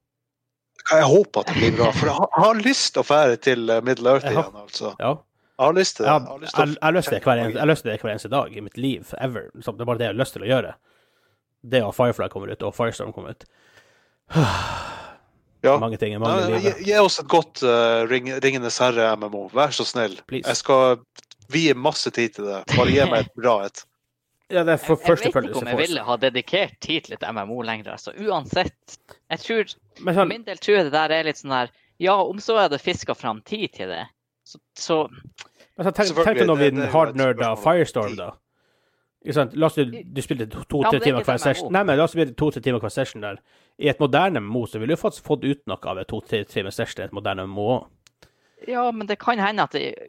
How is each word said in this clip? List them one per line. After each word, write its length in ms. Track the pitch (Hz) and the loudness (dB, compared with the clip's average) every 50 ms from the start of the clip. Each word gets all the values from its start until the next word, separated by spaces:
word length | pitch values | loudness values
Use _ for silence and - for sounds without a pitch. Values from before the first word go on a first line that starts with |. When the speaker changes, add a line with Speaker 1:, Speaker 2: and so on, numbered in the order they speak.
| _ _ _ _ _ _ _ _ _ _ _ _ _ _ _ - - - | _ _ _ _ _ _ _ _ _ _ _ _ _ _ _ -12 -2 2
Speaker 1:
Jeg 120 | 160 156 156 | 4 6 6
håper 380 | 135 143 196 202 - - - | 8 8 6 6 6 2 -2
at 60 | - - | -2 0
det 80 | - 107 | 0 2
blir 160 | 110 113 110 110 | 2 2 4 4
bra, 140 | 120 113 | 2 2
for 160 | 110 - - 151 | 2 2 0 0
jeg 80 | 139 | 0
har, 120 | - 196 - - - | 0 0 2 4 4
jeg 60 | 185 | 6
har 160 | 214 233 220 208 | 6 4 4 2
lyst 300 | 247 277 - - - - | 2 2 2 0 -2 0
til 80 | 143 123 | -2 0
å 40 | - | 4
fære 300 | 143 151 151 131 117 113 | 4 6 6 6 4 4
til, 280 | - 135 127 120 117 113 | 2 2 2 2 2 2
eh, 120 | 117 113 | 0 2
Middle 280 | 113 127 131 113 117 123 | 2 0 -2 2 4 4
Earth 160 | 135 135 131 | 4 4 4
Speaker 2:
Ja. 60 | 143 | 0
Speaker 1:
igjen, 240 | 123 156 160 - - 104 104 | 0 0 -2 -2 -6 -16 -20
altså. 320 | - - - 113 107 - - | -14 -12 -8 -8 -8 -8 -4
Speaker 2:
Ja. 160 | - 120 147 156 - _ _ _ _ _ _ - | -4 -4 -4 -4 -8 _ _ _ _ _ _ 2
Speaker 1:
Jeg 60 | 127 | 2
har 80 | 147 165 | 4 4
lyst 220 | 185 190 - - - | 4 2 0 0 -2
til 80 | - | 2
det. 40 | 139 | 2
Speaker 2:
Ja, 80 | 151 151 | 2 2
Speaker 1:
Jeg 80 | 127 127 | 2 -2
har 100 | 131 139 | -12 -14
lyst 140 | - - - | -14 -6 0
til 80 | - | 0
å 40 | 156 147 | 0 0
Speaker 2:
jeg, 60 | 151 | 0
jeg 80 | - - | 0 0
har 80 | 156 165 | 2 2
lyst 140 | 185 160 - | 2 0 0
til 60 | - 98 | -2 0
det 60 | - | 2
hver 140 | 139 127 117 | 2 2 2
en, 20 | - | 0
Speaker 1:
kjenne 80 | 113 110 | -2 -2
Speaker 2:
jeg 60 | 123 | 0
har 80 | 151 151 | 2 2
lyst 140 | 160 - | 2 2
til 100 | - 117 | 0 -6
det 100 | 107 107 | -6 -6
hver 100 | - 113 | -6 -6
eneste 180 | 104 101 - 104 | -6 -6 -6 -4
dag 280 | 120 139 135 - - 110 | -4 -4 -4 -4 -8 -12
i 40 | |
mitt 160 | 104 98 - 117 | -14 -14 -10 -4
liv, 360 | 123 135 127 85 - - - - | -4 -4 -4 -4 -8 -14 -10 -8
ever. 300 | 127 131 123 107 - - - - | -8 -6 -6 -8 -12 -12 -16 -12
Så 120 | - - 107 | -10 -10 -8
det 80 | 101 | -6
er 40 | 120 | -4
bare 120 | 120 120 113 | -4 -2 -2
det 80 | 120 | -2
jeg 80 | 110 98 | -2 -2
har 60 | 110 | -2
lyst 120 | 135 - - | -4 -4 -4
til 100 | - 92 | -8 -2
å 60 | 107 | 0
gjøre. 220 | 131 131 104 80 - - _ _ _ _ _ _ _ _ _ _ _ _ _ _ _ _ - | 0 0 0 -4 -10 -16 _ _ _ _ _ _ _ _ _ _ _ _ _ _ _ _ -10
Det 180 | 120 123 127 110 | -2 0 0 0
at 120 | 101 - | 0 0
Firefly 320 | - 127 120 113 - 92 95 | 2 2 0 2 -2 -4 -6
kommer 220 | - 98 98 101 | -6 -8 -10 -10
ut, 120 | 104 - 92 | -10 -6 -8
og 120 | 101 - | -8 -4
Firestorm 380 | - 120 117 107 - 101 98 107 | -2 -4 -4 -4 -6 -10 -12 -10
kommer 160 | - 90 73 | -12 -14 -14
ut. 140 | 113 - - _ _ _ _ _ _ - _ _ _ _ _ _ _ _ _ _ | -16 -18 -20 _ _ _ _ _ _ -20 _ _ _ _ _ _ _ _ _ _
<sighs> 140 | - 160 151 104 92 90 90 78 - - - - - - - - - - _ _ _ _ _ _ _ _ - | 2 2 2 2 2 -2 -4 -6 -8 -10 -10 -12 -14 -16 -16 -20 -20 -20 _ _ _ _ _ _ _ _ 2
Speaker 1:
Ja. 100 | 131 139 143 | 2 4 4
Speaker 2:
Mange 160 | 113 113 110 98 | 2 -2 -4 -4
ting 160 | 113 104 104 | -4 -4 -4
er 60 | 104 | -2
mange 140 | 110 117 170 190 | -2 0 0 0
Speaker 1:
Nei, 100 | 180 175 | 0 0
Speaker 2:
i 120 | - - | -2 0
livet. 160 | 196 202 190 - | 0 -2 -2 -2
Speaker 1:
gi, 140 | 185 196 | -2 0
gi 60 | 208 214 | 4 4
oss 140 | 202 180 - - | 4 4 4 -2
et 80 | 147 135 | -2 2
godt, 360 | 170 170 156 - _ - 135 | 2 2 2 2 _ -2 2
eh, 400 | 123 120 117 117 117 117 117 113 113 | 4 4 4 4 4 4 2 2 2
Ring-, 220 | 123 127 123 127 131 135 135 | 0 -2 -2 -4 -6 0 0
Ringenes 340 | 135 135 131 123 117 - - | 0 0 0 -4 -4 0 2
Herre 280 | 127 127 120 117 113 110 110 107 | 2 2 4 2 2 2 2 0
M 60 | 107 | -4
M 80 | 104 104 | -8 -8
O. 120 | 101 101 95 | -10 -10 -4
Vær 240 | - 123 147 147 131 | 0 0 0 2 0
så 100 | - 117 | -4 -4
snill. 300 | - - 123 117 104 92 87 - - | -4 -2 -2 -2 -4 -4 -8 -14 -10
Speaker 2:
Please. 180 | 131 131 - 127 | -10 -6 -4 -4
Speaker 1:
Jeg 80 | 123 | -4
skal 440 | - - - 139 131 131 127 123 120 - _ _ - _ _ - _ - _ | -4 0 2 4 4 6 4 2 0 -2 _ _ -20 _ _ -20 _ -16 _
vie 220 | 131 160 165 156 131 | -2 0 2 2 2
masse 380 | 123 127 151 151 - - 127 - | 2 0 -2 -2 0 -4 -4 -2
tid 220 | - 120 110 - | -2 -2 -2 -4
til 100 | - 104 | -6 -8
det. 140 | 101 101 95 92 - - 123 | -6 -6 -8 -4 -2 2 2
Bare 160 | 123 123 123 | 2 4 4
gi 80 | 139 139 - | 4 4 4
meg 160 | 123 113 110 | 2 0 0
et 60 | - - | -2 -6
bra 200 | - 117 123 117 104 98 | -2 0 2 2 2 0
et. 160 | 101 - - - _ _ _ _ _ _ _ _ _ _ _ _ _ - | -4 -10 -12 -20 _ _ _ _ _ _ _ _ _ _ _ _ _ -2
Speaker 2:
Ja, 80 | 180 170 | 0 2
det 120 | 165 165 147 | 2 2 0
er 0 | |
for, 180 | - 160 160 | 2 0 0
Speaker 3:
Jeg, 60 | 151 | 2
jeg 0 | |
vet 60 | - 170 | 4 4
Speaker 2:
førstefølelse 400 | 170 - 220 247 - 135 123 - | 2 4 2 0 0 0 -2 0
Speaker 3:
ikke 100 | 107 131 123 | -4 -4 -4
om 40 | 117 | -2
jeg 80 | 123 | -2
Speaker 2:
for 60 | 123 | 0
Speaker 3:
ville 240 | 151 175 170 135 107 110 | 0 0 -2 -4 -2 -2
ha 100 | 123 120 | 0 2
dedikert 600 | 127 131 120 127 120 - - 185 196 - - _ | 2 0 0 0 -4 -2 -2 -2 -2 -2 -6 _
tid 240 | - - 156 160 - | -8 -4 -4 -4 -4
til 140 | - - - | -8 -10 -10
et 80 | - 92 | -8 -8
M 140 | 113 110 | -6 -6
M 100 | 98 101 | -6 -8
O 80 | 113 123 117 | -8 -8 -6
lenger, 240 | 113 113 107 104 101 104 104 | -6 -6 -6 -8 -12 -14 -14
altså. 160 | - - - | -14 -16 -14
Uansett. 840 | - 202 220 190 160 135 110 - 180 185 151 - _ _ - - - _ _ - _ _ _ 165 | -8 -6 -4 -4 -4 -4 -2 -2 -2 -2 -2 -4 _ _ -20 -20 -20 _ _ -20 _ _ _ -10
Jeg 60 | 165 - | -8 -6
tror, 320 | - 226 226 202 - - - _ _ _ - | -4 -2 -2 -2 -2 -6 -16 _ _ _ -8
Speaker 2:
Men 140 | - 190 170 | -4 0 2
Speaker 3:
for 80 | 190 | 2
Speaker 2:
sånn 80 | 190 170 | 2 2
Speaker 3:
min 160 | 208 233 233 | 0 -6 -10
del 160 | - 190 - | -12 -12 -8
tror 160 | - - 208 202 | 0 4 4 4
jeg 80 | 175 143 | 4 2
det 60 | 135 | 2
der 220 | 151 156 156 156 160 | 0 0 2 0 0
er 60 | 160 156 | 0 -2
litt 140 | 143 - | -4 -6
sånn 140 | - 139 135 127 | -6 -4 -2 -2
her, 160 | 123 117 - _ _ _ _ _ | -2 -2 -6 _ _ _ _ _
ja, 160 | 175 185 196 196 | 0 2 2 2
om 160 | 185 - 185 208 | 2 0 -2 -6
så 220 | 196 - 226 220 | -4 0 2 2
jeg 80 | 196 165 | 2 2
hadde 100 | 143 139 - | 0 -2 -2
fisket 320 | 185 175 - - - 127 - | -4 -4 -4 -6 -8 -8 -6
fram 240 | - 123 110 107 | -4 -6 -6 -6
tid 320 | - - 208 214 202 139 - | -8 -10 -8 -6 -6 -8 -8
til 160 | - 98 92 | -10 -10 -8
det, 160 | 87 82 95 - _ _ _ _ _ _ _ | -8 -8 -10 -12 _ _ _ _ _ _ _
så, 160 | - - - _ _ _ - | -20 -20 -20 _ _ _ -16
så 240 | - - 170 156 151 123 | -4 -2 -2 -2 -2 -4
Speaker 2:
Men 760 | - - - - - - - - _ _ - _ _ - 175 | -8 -16 -20 -20 -20 -20 -20 -20 _ _ -20 _ _ -4 -4
så 80 | 190 | -4
tenk, 40 | - - | 0 2
tenk 100 | 208 190 160 | 0 0 2
Speaker 1:
Selvfølgelig, 320 | 151 165 214 226 123 - | 2 2 4 4 4 4
Speaker 2:
deg 20 | - 160 | 4 4
når 40 | 143 | 4
vi 80 | 143 143 | 4 4
Speaker 1:
det, 60 | 131 | 4
det 20 | 135 | 2
er 80 | 139 | -2
jo 20 | 135 | 2
et 60 | - | 4
Speaker 2:
hardnerda 480 | 160 160 143 110 131 135 131 123 113 123 | 4 4 4 4 2 2 2 2 2 0
Speaker 1:
spørsmål 140 | 113 113 107 | -2 -2 0
om 60 | 104 | 2
Speaker 2:
Firestorm, 480 | 156 170 180 156 - - 123 107 101 104 | 4 4 4 2 2 0 -2 -2 -2 -4
Speaker 1:
tid. 40 | 95 | -8
Speaker 2:
da. 140 | 90 87 - _ _ _ _ _ _ _ _ _ _ _ _ _ _ _ _ _ _ | -10 -12 -12 _ _ _ _ _ _ _ _ _ _ _ _ _ _ _ _ _ _
Ikke 80 | - 131 | -4 0
sant? 240 | 151 139 117 117 139 | 0 0 0 0 0
La 80 | 160 160 | 0 0
oss 60 | - | 2
si 80 | 156 143 | 0 -2
du, 140 | 123 117 117 - - 131 | -2 -2 -10 -16 -10 -8
du 80 | 135 | -8
spilte 240 | 127 - 151 127 113 110 | -6 -4 -4 -6 -6 -8
to, 140 | - - 127 | -8 -14 -12
to, 180 | - - 147 - | -6 -2 0 2
Speaker 3:
Ja, 60 | 220 185 | 4 2
Speaker 2:
tre 0 | |
Speaker 3:
men 80 | 135 | 4
det 0 | |
er 80 | - 147 | 4 2
Speaker 2:
timer 100 | 131 120 - | 2 2 2
Speaker 3:
ikke 80 | - 127 | 0 0
Speaker 2:
hver 20 | |
Speaker 3:
et 60 | 120 | 2
M 0 | |
M 80 | - 147 | 2 0
O. 40 | 131 | 0
Speaker 2:
session. 180 | - 165 123 180 | 0 -2 0 0
Nei, 100 | 190 208 | 2 2
men 140 | 185 160 147 | 4 4 4
la 60 | 165 | 2
oss 60 | 160 - | 2 2
si 40 | 170 | 0
du 60 | 160 | 0
spilte 140 | 135 120 - | 0 0 -2
to, 140 | 151 151 - | -2 -2 -2
tre 80 | 131 | -2
timer 180 | 113 135 123 117 | -2 -2 -2 -2
hver 140 | 107 104 - | -2 -4 -4
session 320 | - 131 - - 117 104 | -4 -4 -4 -6 -10 -10
der. 160 | 104 98 - _ _ _ _ _ _ _ _ | -10 -10 -12 _ _ _ _ _ _ _ _
I 100 | - 147 | 0 0
et 80 | 135 - | 2 2
moderne 380 | 151 139 123 143 180 196 175 123 | 0 2 4 4 2 2 0 -2
M 80 | 104 101 | -4 -4
M 80 | 110 127 | -4 -4
O 60 | 117 | -6
så 140 | 110 - 110 | -6 -6 -8
ville 160 | 110 127 165 | -4 -2 -4
du 60 | 165 | -2
faktisk 240 | - 214 - - - - | -2 -4 -4 -4 -4 -4
fått 160 | 151 127 120 | -4 -2 0
ut 160 | 135 139 139 _ - | -2 -4 -4 _ -8
noe 100 | 95 - - - | -10 -8 -6 -8
av 80 | 95 92 | -8 -8
et 80 | 95 - | -8 -8
to, 140 | 117 107 | -8 -10
tre 180 | - - - 107 101 | -6 -4 -4 -4 -4
timer 260 | - - 117 98 98 | -4 -6 -6 -6 -6
session 320 | - - 117 - - - 92 | -6 -6 -6 -6 -6 -10 -10
i 20 | |
et 60 | 92 - | -10 -10
moderne 300 | 101 104 101 98 95 95 | -8 -6 -6 -6 -6 -6
M 80 | 98 | -8
M 80 | 98 101 | -6 -4
O 80 | 104 107 127 | -2 0 -2
også. 120 | 117 - - _ _ _ _ _ _ - _ _ _ _ _ _ _ - - | -2 -2 -8 _ _ _ _ _ _ -20 _ _ _ _ _ _ _ -12 -8
Speaker 3:
Ja, 200 | 247 240 247 247 | -4 -2 -2 -2
men 140 | 233 220 214 | -4 -4 -6
det 140 | 196 208 - | -6 -6 -4
kan 160 | - - 233 220 | 0 -2 0 2
hende 240 | 196 202 214 208 | 0 0 0 0
at 100 | 160 135 | -2 0
det 120 | - 147 139 135 - - - | 0 -4 -4 -4 -8 -10 -16